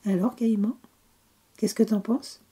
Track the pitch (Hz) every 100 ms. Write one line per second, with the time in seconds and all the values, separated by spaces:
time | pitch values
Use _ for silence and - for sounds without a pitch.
0 | 202 185 220 - 226 214 208 - - _
1 | _ _ _ _ _ _ 202 - 220 214
2 | 190 262 - - _